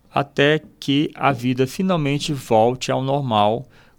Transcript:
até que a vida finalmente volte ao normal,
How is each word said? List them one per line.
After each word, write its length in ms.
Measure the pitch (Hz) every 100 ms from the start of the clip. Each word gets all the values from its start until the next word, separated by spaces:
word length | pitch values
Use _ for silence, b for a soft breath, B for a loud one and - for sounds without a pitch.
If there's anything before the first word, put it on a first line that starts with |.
| _
até 500 | - 139 - 143 156 - -
que 320 | - 135 156
a 180 | - 135
vida 360 | 135 123 127 131
finalmente 640 | - 190 180 143 143 -
volte 580 | 143 - 113 113 127 -
ao 120 | 131
normal, 640 | 131 139 135 107 104 117 131 b b